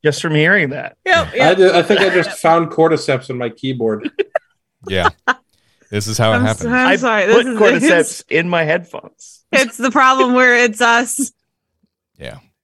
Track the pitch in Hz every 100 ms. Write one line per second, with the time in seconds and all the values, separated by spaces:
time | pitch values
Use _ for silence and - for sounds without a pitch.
0 | 151 143 170 151 160 202 147 147 - _
1 | 381 339 156 - 165 190 185 175 170 196
2 | 190 180 165 - 165 165 165 - 160 156
3 | - 131 - 123 120 - 131 123 113 107
4 | - - - - _ _ _ _ - 92
5 | 87 - - - _ _ _ _ _ 104
6 | 104 107 113 107 107 110 233 247 254 202
7 | 240 214 190 226 254 226 214 262 262 170
8 | 151 - - 156 175 175 156 175 170 -
9 | - _ - - _ 269 262 - 254 294
10 | 262 262 254 247 254 240 240 214 233 233
11 | 240 - 269 _ _ _ _ _ _ _
12 | _ _ 67 69 _ _